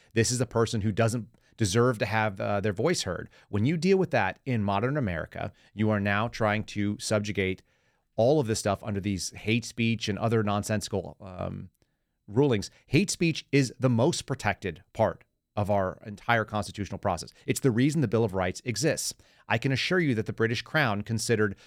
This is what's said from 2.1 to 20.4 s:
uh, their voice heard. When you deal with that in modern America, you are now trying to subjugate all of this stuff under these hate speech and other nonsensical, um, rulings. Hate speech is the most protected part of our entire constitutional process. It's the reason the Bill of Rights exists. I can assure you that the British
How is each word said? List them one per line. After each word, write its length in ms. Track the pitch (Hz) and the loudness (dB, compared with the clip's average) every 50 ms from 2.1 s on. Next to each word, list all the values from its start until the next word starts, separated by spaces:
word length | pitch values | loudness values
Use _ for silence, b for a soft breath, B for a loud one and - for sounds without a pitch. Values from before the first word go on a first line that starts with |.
| 101 110 110 110 98 98 | 0 0 0 0 -2 -4
uh, 200 | 110 107 104 101 | -4 -2 -2 0
their 120 | 95 107 98 | 0 0 -2
voice 300 | - 120 165 185 - - | 0 0 0 0 0 -2
heard. 260 | 101 87 80 - - b b b b | -4 -6 -6 -8 -12 b b b b
When 160 | - 104 104 | -2 0 2
you 100 | 135 170 | 2 2
deal 220 | 175 151 185 196 190 | 2 4 4 4 4
with 120 | 185 - - | 2 2 0
that 260 | 120 101 95 - - _ | 0 0 0 -4 -6 _
in 160 | - 127 113 101 | -4 -2 0 0
modern 340 | 101 98 98 107 127 143 | 2 2 2 2 0 0
America, 560 | 151 131 98 87 78 78 - - - - - - b b b b | -2 -2 -2 -2 -4 -6 -8 -8 -8 -8 -10 -10 b b b b
you 160 | 101 107 107 | 0 2 2
are 100 | 107 104 | 2 2
now 280 | 98 101 101 101 110 120 | 2 2 2 0 0 -2
trying 360 | 117 - 117 107 104 107 104 | -2 0 2 2 2 0 -2
to 320 | - - 101 101 101 104 - | -4 -4 -2 -2 -2 -2 -2
subjugate 640 | - - 110 107 104 104 101 - 95 92 95 - _ _ _ _ _ _ _ _ _ _ _ | -2 0 0 0 0 -2 -2 0 0 0 -2 -4 _ _ _ _ _ _ _ _ _ _ _
all 240 | - 110 123 151 156 | 2 4 4 4 4
of 60 | 135 | 2
this 140 | 107 110 - | 2 0 0
stuff 220 | - 104 98 - - | 0 -2 -2 -2 -2
under 180 | - 104 98 | -4 -4 -2
these 300 | 87 104 98 90 - - - | -2 -2 -2 -2 -4 -6 -10
hate 340 | 98 - 104 113 117 117 | -8 -2 0 0 0 0
speech 420 | - - - 117 113 113 107 - - | -4 -4 -2 0 0 0 0 -2 -4
and 100 | 101 - | -4 0
other 240 | 104 113 113 113 107 | 0 0 2 2 2
nonsensical, 760 | 101 101 104 101 - 110 104 - - - 98 85 82 78 _ | 2 0 0 0 0 -2 -2 -2 -2 -4 -4 -4 -6 -12 _
um, 480 | - 95 92 90 92 92 92 95 95 95 _ _ _ _ _ _ _ _ _ _ _ | -16 -16 -10 -8 -8 -6 -6 -8 -12 -14 _ _ _ _ _ _ _ _ _ _ _
rulings. 440 | - 101 113 143 147 120 101 92 - b b b | -4 0 2 2 4 2 0 -2 -6 b b b
Hate 240 | b - 147 208 - | b 2 2 2 2
speech 340 | - - 180 165 151 - - _ - | 0 0 0 0 0 -2 -6 _ 2
is 220 | 143 139 113 - - | 2 2 2 -2 0
the 120 | 123 131 | 0 2
most 340 | 123 113 117 165 165 - - | 4 4 4 2 2 -2 -4
protected 580 | - 135 - - 107 98 - - 95 82 - - _ _ | -6 -8 -2 -2 -2 -2 -2 -4 -6 -6 -6 -14 _ _
part 300 | - 110 98 82 - - _ _ _ _ _ _ | 0 2 2 0 -4 -14 _ _ _ _ _ _
of 140 | 113 107 92 | -4 0 0
our 280 | 104 101 95 92 80 - - | 2 0 0 0 -4 -6 -12
entire 400 | 113 104 98 - - 120 117 107 | -14 -14 -14 -2 0 0 0 0
constitutional 520 | 110 110 107 101 - - - 101 - - 92 | -2 -4 -6 -6 -6 -6 -8 -8 -8 -8 -4
process. 360 | - 101 90 87 - - b b b | -2 -2 -2 -2 -6 -12 b b b
It's 160 | - - - | -8 -8 0
the 100 | - 143 | 0 2
reason 300 | 113 113 127 147 143 165 | 2 4 2 2 2 2
the 80 | 143 107 | 0 2
Bill 160 | 92 110 117 | 2 0 0
of 80 | 107 90 | 0 0
Rights 300 | 95 90 90 92 - - | -2 -2 -2 -4 -6 -6
exists. 480 | 127 117 101 117 160 117 - - - - b b b b b b b | -6 -4 -2 0 0 0 0 -4 -8 -8 b b b b b b b
I 100 | 104 113 | -2 0
can 140 | - 143 135 | 2 0 0
assure 260 | 123 - - 175 185 | 0 0 0 2 2
you 160 | 175 147 123 | 2 2 2
that 120 | 107 104 | 0 -2
the 60 | - 104 | -4 -2
British 300 | - | -2